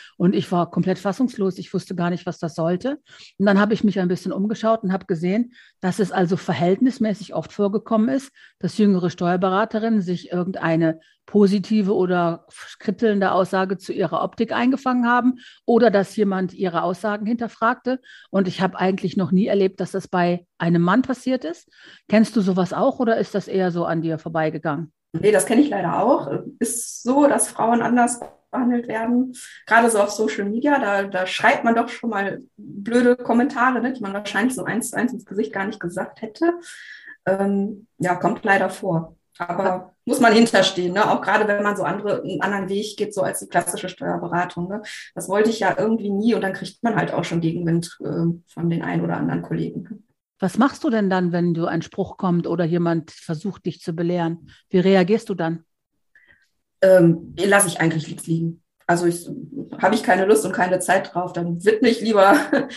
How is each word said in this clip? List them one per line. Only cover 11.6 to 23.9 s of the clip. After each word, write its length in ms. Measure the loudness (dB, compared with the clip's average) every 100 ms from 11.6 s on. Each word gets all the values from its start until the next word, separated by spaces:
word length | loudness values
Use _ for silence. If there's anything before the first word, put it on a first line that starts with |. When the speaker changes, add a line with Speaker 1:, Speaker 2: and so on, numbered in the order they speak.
| 0 0 2
Speaker 1:
oder 520 | 2 2 2 0 -2 _ -20 -20 -10
krittelnde 520 | -6 -2 0 2 2
Aussage 460 | 2 0 0 -2 -4
zu 160 | -6
ihrer 280 | -4 -2 -2
Optik 300 | -4 -2 -2
eingefangen 560 | 0 0 0 0 0 2
haben 300 | 2 2 0 -6 -8
oder 260 | 2 4 6
dass 240 | 4 2 0
jemand 360 | 0 0 -2
ihre 300 | -4 -4 -2
Aussagen 420 | -2 -2 -4 -4
hinterfragte. 800 | -4 -4 -6 -2 -2 0 -2 -6 -6 -20 -4
Und 180 | 0 0
ich 140 | 0
habe 180 | -2 0
eigentlich 380 | -2 0 -2 -2
noch 160 | 0
nie 140 | 2 2
erlebt, 340 | 2 0 -2
dass 120 | -8
das 140 | -8 -4
bei 400 | 0 0 0 -6 -4
einem 240 | 2 2
Mann 180 | 4 2
passiert 460 | 2 -2 -4 -4 -6
ist. 240 | -14 _ _ -20 -20 2
Kennst 280 | 4 4 2
du 60 |
sowas 320 | 0 0 0
auch 240 | 0 0 0
oder 160 | 0 0
ist 180 | 0
das 140 | -4 -4
eher 220 | -2 0
so 160 | 0
an 160 | -2